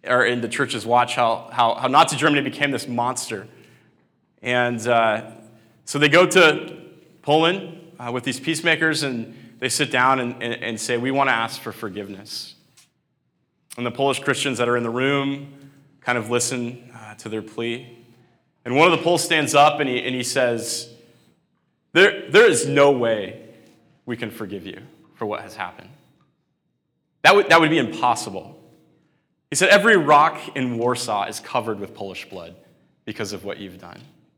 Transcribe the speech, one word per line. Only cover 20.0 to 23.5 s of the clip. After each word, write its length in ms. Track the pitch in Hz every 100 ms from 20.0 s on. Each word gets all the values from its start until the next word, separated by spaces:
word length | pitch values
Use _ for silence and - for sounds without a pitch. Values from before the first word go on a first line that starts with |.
| 131
and 80 |
he 100 | 127
says, 680 | 120 139 123 117 104 - - - _ _ _ _ _ _ _ _ _
"There, 360 | 160 196 - -
there 160 | 170 226
is 220 | 160 139
no 240 | 139 143
way 520 | 131 117 110 92 90 -